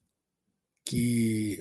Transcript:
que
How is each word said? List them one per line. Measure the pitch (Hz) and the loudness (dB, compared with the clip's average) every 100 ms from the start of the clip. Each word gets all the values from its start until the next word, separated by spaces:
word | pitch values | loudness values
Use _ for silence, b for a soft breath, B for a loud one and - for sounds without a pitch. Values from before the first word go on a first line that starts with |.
| _ _ _ _ _ _ _ _ | _ _ _ _ _ _ _ _
que | - 123 120 117 113 110 107 95 | -4 0 2 2 2 0 -2 -4